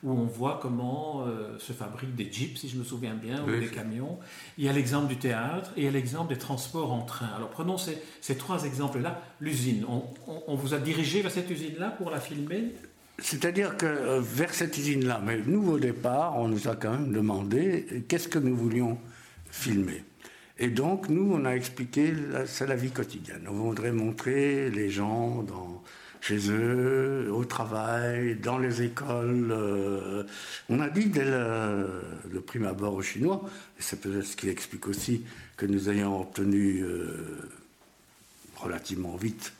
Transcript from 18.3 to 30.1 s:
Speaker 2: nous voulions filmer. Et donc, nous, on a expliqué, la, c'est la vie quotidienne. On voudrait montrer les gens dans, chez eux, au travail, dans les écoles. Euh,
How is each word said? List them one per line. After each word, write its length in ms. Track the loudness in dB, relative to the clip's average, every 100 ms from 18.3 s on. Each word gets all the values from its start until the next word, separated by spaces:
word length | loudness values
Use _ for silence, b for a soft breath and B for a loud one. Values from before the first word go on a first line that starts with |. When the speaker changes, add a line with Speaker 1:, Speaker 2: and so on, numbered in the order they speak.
| 2
Speaker 2:
nous 180 | 4 4
voulions 440 | 4 4 2 0 B B B B -14
filmer. 540 | -6 2 2 2 -2 -12 -20 B B B B
Et 80 | 0
donc, 400 | 2 2 2 2
nous, 220 | 4 6
on 100 | 4 4
a 80 |
expliqué, 580 | 2 -2 -6 -2 4 4
la, 340 | 4 -2 -2 -2
c'est 220 | -2 0
la 80 | 2
vie 160 | 0
quotidienne. 560 | -2 -4 -4 -10 -10 -6
On 40 |
voudrait 380 | -2 0 0 2
montrer 800 | 2 2 0 0 4 4 4 0
les 220 | 0 0
gens 500 | 2 0 2 0 0
dans, 400 | -4 -6 -10 -12 B B B B
chez 300 | -2 0 2
eux, 800 | 4 4 4 4 4 2 2 0
au 100 | 0
travail, 920 | 0 -2 -2 0 0 0 2 2 0 0
dans 240 | 0 2
les 240 | 2 2
écoles. 640 | 0 -2 -2 0 2 2 4
Euh, 760 | 2 2 2 0 -2 -2